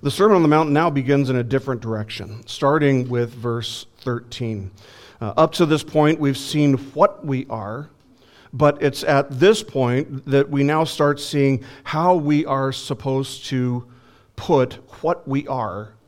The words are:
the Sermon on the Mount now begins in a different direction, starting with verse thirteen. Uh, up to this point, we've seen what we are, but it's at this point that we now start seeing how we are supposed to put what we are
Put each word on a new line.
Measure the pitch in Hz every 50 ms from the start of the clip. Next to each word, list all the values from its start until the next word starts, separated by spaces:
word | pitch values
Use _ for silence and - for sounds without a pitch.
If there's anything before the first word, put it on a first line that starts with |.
the | - 143
Sermon | - - 196 220 202
on | 180
the | 160 147
Mount | 151 156 160 147
now | 143 151 170 170
begins | 143 139 127 131 143 143 139 123
in | 127
a | 123
different | 120 113 135 135 - 139 127 110
direction, | 113 113 110 107 107 107 - - 92 82 104 117 -
starting | - - - 147 139 151 156 147 139 135 127 123 123
with | 123 120 120 113 123
verse | 120 113 120 117 117 110 - - - - - _ _
thirteen. | - 127 120 120 - 117 - - 123 113 110 101 92 95 - - - - - - - - - -
Uh, | 117 104 -
up | - 160 156 -
to | - 175
this | 147 156 143
point, | - - - 151 151 151 160 156
we've | 147 139 135 -
seen | - - - 151 147 143 135 123 - - -
what | 147 - - - - 170
we | 147 135 127 - -
are, | 113 113 98 101 110 139 151 - _ _ _ _ _ _ _ _ _ - - -
but | - 123 156 147 147 -
it's | 156 139 135 - -
at | - 143 143 - - 139 123
this | 170 202 226 214
point | - - - 135 127 120 123 135 160 - 139 135 -
that | 139 135 139 139 143
we | 143 139 139
now | 143 151 156
start | 165 - - - 147 147 147 143
seeing | - - - 143 139 135 135 - - - - - -
how | - 156 156 170 180 185
we | 170 147 147 147 147 160
are | - 135 135 135 135
supposed | 131 - - - 139 - - 135 135 135 135 - - - -
to | - 139 127 123 123 123 120 123 - - - _ _ _ _ _ _ _
put | - - - 165 135 127 123 - - - _ - -
what | - 156 123 - - 135
we | 135 139 151
are | - 135 123 110 101 90 101 107 104 - _ _